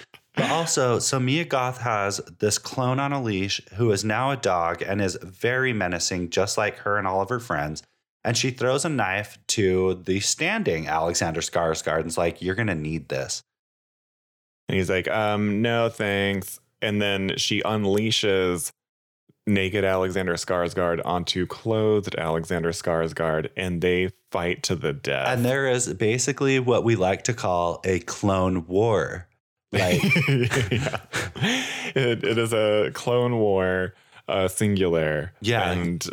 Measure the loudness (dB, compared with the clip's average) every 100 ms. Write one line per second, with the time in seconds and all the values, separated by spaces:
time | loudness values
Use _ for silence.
0 | -20 -20 _ -4 0 0 0 2 2 2
1 | 0 0 0 0 0 0 -2 -2 -2 0
2 | 0 -2 -8 -2 0 0 -4 -2 0 0
3 | 0 -2 0 0 -2 -4 -6 0 2 2
4 | 2 0 0 0 2 2 2 -2 -2 0
5 | 0 -2 -10 -4 0 0 0 0 -2 -2
6 | -2 -2 -2 0 0 0 -2 -2 -2 -2
7 | 0 0 0 -4 -2 -4 -2 -6 -14 _
8 | _ _ -2 0 -2 0 0 0 0 0
9 | 0 -2 -4 -10 -4 0 2 4 2 0
10 | -2 -2 0 -2 -2 0 0 -2 -2 0
11 | 0 0 -2 -2 -4 0 0 0 -2 -2
12 | -2 -2 -2 -2 -4 -2 -2 -2 -4 -6
13 | -4 -6 -6 -8 -12 _ _ _ _ _
14 | _ _ _ _ _ _ -2 0 2 0
15 | 2 0 2 2 0 0 2 2 0 0
16 | 0 2 0 -2 -6 -12 _ _ -2 0
17 | 0 0 -2 -2 0 0 0 0 2 2
18 | 0 0 2 2 2 0 -4 -12 _ _
19 | _ _ _ _ 0 0 2 2 2 2
20 | 2 0 0 -2 -2 0 0 0 0 0
21 | 0 -2 -2 -2 -4 -4 -2 2 4 2
22 | 0 -4 -2 -2 -2 -2 -2 -2 -2 0
23 | 0 -2 0 0 -2 -4 -4 0 2 2
24 | 0 -4 _ -4 -2 -4 -4 -2 -2 -4
25 | -4 -2 0 0 0 0 0 0 -2 0
26 | 0 2 0 0 2 2 4 4 4 4
27 | 2 2 -2 -2 0 0 0 -2 0 -2
28 | -2 -2 2 2 2 0 0 2 4 2
29 | 0 -6 -12 _ _ _ _ -2 2 2
30 | 4 2 2 2 2 0 0 0 -2 -6
31 | -8 -8 -8 -4 -2 -2 -4 -8 -6 -2
32 | 0 0 0 0 2 2 4 4 2 -2
33 | 0 2 2 2 2 4 2 0 -2 -8
34 | _ -16 -2 0 0 0 0 2 2 2
35 | 2 0 -4 -6 -2 0 0 0 -2 -4
36 | -6